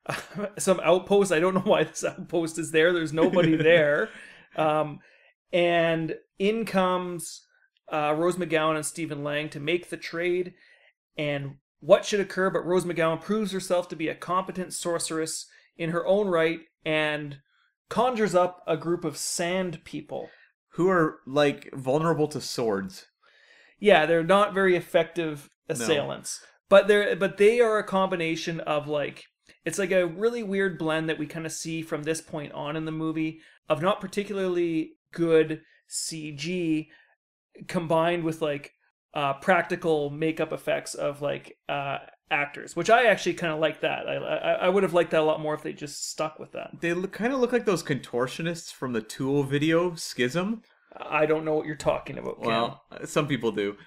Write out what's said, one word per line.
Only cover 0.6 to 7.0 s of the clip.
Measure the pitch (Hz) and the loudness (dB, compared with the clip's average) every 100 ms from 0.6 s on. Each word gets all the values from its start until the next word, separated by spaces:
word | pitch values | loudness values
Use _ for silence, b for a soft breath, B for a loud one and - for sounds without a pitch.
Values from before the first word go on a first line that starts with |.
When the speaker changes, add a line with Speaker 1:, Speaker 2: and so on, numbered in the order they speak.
| 190 180 | 0 2
Speaker 1:
outpost. | 151 185 190 202 196 | 4 2 4 2 4
I | 160 | 2
don't | 180 | 2
know | 185 | 0
why | 190 160 | 2 2
this | 156 - | 2 -2
outpost | 160 - - 170 165 165 | -6 -6 -4 -2 -2 -4
is | 147 | 0
there. | 156 165 | 4 4
There's | 175 160 | 4 0
nobody | 156 160 180 165 160 | 2 4 4 4 4
Speaker 2:
<laughs> | 156 | 6
Speaker 1:
there. | 170 147 147 220 B B B B - | 6 6 2 -2 B B B B -2
Um, | 156 151 151 143 b b b b _ | 0 2 -2 -6 b b b b _
and | 175 175 170 165 165 160 - - _ | 2 4 4 2 0 -2 -6 -12 _
in | 196 226 | 0 0
comes, | 220 190 185 180 | 0 0 2 0